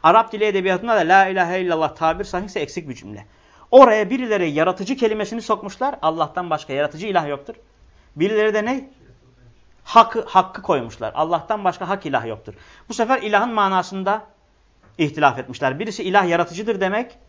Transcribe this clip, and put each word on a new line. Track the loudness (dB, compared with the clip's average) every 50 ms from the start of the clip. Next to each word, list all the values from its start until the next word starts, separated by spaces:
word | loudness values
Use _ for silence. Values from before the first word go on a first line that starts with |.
| 4
Arap | 6 6 6 4 2
dili | -2 -2 -2
edebiyatında | 0 0 0 0 0 -2 -2 0 0 0
da | 0
la | 4 4 6 6 6
ilahe | 4 2 -2 -2 -2 -2 -4
illallah | -2 -2 0 0 -2 -2 -2
tabir | -2 -2 -2 -2 -2 -6
sahihse | -6 -6 -8 -8 -6 -6 -8
eksik | -8 -6 -8 -12 -10 -10
bir | -14
cümle. | -14 -14 -16 -18 -18 -18 _ _ _ _ _ _ -20 -6 _
Oraya | 10 10 12 12 10 4 2 -2
birileri | -2 -4 -2 -2 0 0 0 0
yaratıcı | 0 2 0 0 0 -4 -6 -6 -2
kelimesini | 0 0 0 0 -2 -4 -6 -6 -10
sokmuşlar. | -2 -2 -4 -2 -2 -14 -8 -6 -6 -6 -4 -2
Allah'tan | -2 -2 0 0 -4 -4 -4 -8 -4 -4
başka | -6 -6 -6 -6 -4
yaratıcı | -2 -2 -4 -4 -8 -8
ilah | -2 -2 -2 -2
yoktur. | -2 -8 -8 -10 -16 -18 -20 _ _ _ _ -20 _ _ -20 _ _ _
Birileri | -4 -2 0 0 0 0 0 0
de | -2 -2
ne? | -2 -6 -6 -8 -14 -20 _ -20 -20 -20 _ _ _ _ _ -20 -20 -20 _ _ _ _ _ _
Hakkı, | 4 6 6 6 6 2 -8 -8
hakkı | 2 2 2 2 2 -6 -14
koymuşlar. | -2 -2 -2 -2 -2 -6 -10 -8 -8 -6 -2
Allah'tan | -4 -2 -2 -2 -4 -2 -4 -6 -2 -2
başka | -4 -4 -4 -6 -6
hak | -6 -6 -4
ilah | -4 -4 -4 -4
yoktur. | -4 -10 -10 -14 -18 -20 -20 -20 -20 -20 -20 -16 -12
Bu | -4
sefer | -4 0 0 0 -2
ilahın | 0 0 0 0 0 0 0
manasında | 0 0 2 2 0 -2 -4 -8 -6 -2 -2 -2 -4 -6 -14 _ _ _ _ _ _ _ _ _ _ _ _ _
ihtilaf | -4 -4 -2 0 2 2 2 2 2
etmişler. | -10 -12 -8 -4 -4 -4 -2 -4
Birisi | -8 -8 -8 -6 -6
ilah | 0 0 0 2 2
yaratıcıdır | 0 0 -2 -4 -6 -8 -6 -6 -4 -2
demek. | -2 -2 -2 -4 -6 -8 -14 _ -20